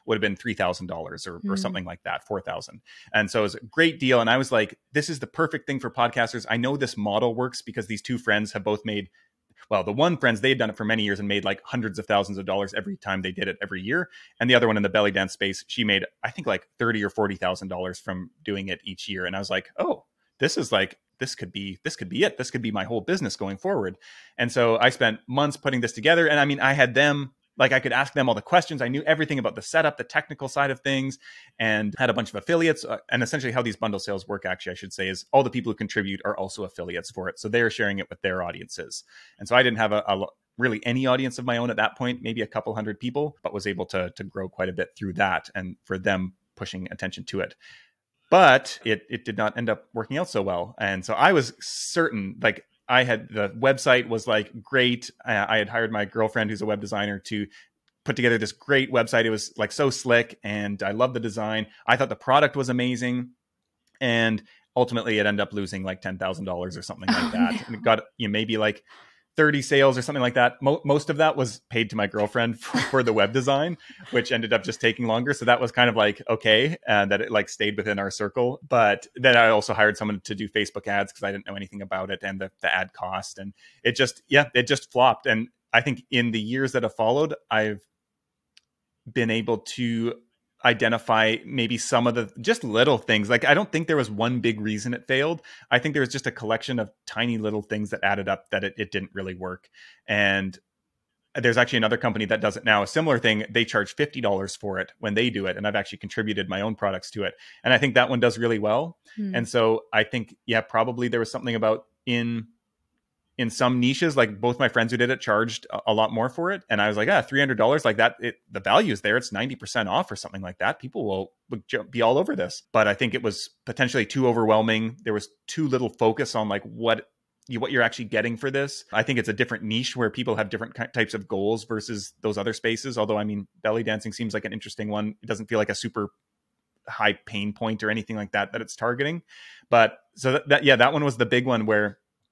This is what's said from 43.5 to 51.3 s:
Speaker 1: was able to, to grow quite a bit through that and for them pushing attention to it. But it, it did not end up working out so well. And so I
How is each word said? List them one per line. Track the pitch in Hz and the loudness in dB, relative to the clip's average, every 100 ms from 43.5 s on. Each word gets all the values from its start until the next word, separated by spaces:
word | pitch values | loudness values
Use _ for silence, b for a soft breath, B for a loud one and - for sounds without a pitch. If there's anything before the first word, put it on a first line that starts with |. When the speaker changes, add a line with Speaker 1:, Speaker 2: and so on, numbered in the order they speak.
Speaker 1:
was | 104 101 | -6 -6
able | 92 92 | -6 -4
to, | 95 90 | -4 -6
to | - | -8
grow | 98 98 95 | -12 -10 -8
quite | - 92 | -4 -4
a | |
bit | 90 90 - | -4 -6 -6
through | 101 | -6
that | 87 98 82 - 98 | 0 0 0 -4 -10
and | 92 - | -10 -12
for | - 95 | -8 -4
them | 98 95 92 - _ | -2 -2 -2 -10 _
pushing | - 101 92 92 | -14 -12 -10 -12
attention | - 95 - | -8 -8 -8
to | - 95 | -8 -6
it. | 90 - B B B _ _ _ _ | -6 -8 B B B _ _ _ _
But | 180 170 131 - - | 8 8 8 4 -6
it, | - 107 - | -2 -2 -4
it | 113 | -8
did | - 104 | -6 -2
not | 107 123 | -2 -2
end | 117 | -2
up | 104 - | -4 -6
working | 117 107 139 | -10 -6 -6
out | 180 | -4
so | 110 | -2
well. | 98 87 87 - | -2 -2 -6 -4
And | 101 95 | -4 -4
so | 90 | -4
I | 110 147 | 4 4